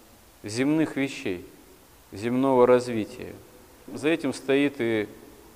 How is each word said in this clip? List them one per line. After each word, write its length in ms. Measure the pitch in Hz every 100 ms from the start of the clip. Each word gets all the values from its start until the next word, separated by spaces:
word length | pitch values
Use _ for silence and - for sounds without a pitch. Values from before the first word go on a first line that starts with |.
| - - - -
земных 520 | 104 110 135 156 151 -
вещей, 480 | 135 131 110 90 - - - - - - -
земного 540 | 98 113 127 135 131 123
развития. 640 | 123 123 113 101 - 90 101 - - - - -
За 160 | 117 139
этим 240 | 160 147
стоит 400 | 123 - 139 143 139
и 300 | 117 110 101 - - - -